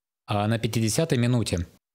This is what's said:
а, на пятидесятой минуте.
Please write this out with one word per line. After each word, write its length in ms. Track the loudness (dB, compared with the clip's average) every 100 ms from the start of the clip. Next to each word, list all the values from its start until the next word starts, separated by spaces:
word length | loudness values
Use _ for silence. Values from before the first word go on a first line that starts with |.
| _ _ -4
а, 180 | -2 0
на 120 | 0
пятидесятой 600 | -2 0 0 0 0 2
минуте. 480 | 2 2 0 -2 -4 _ _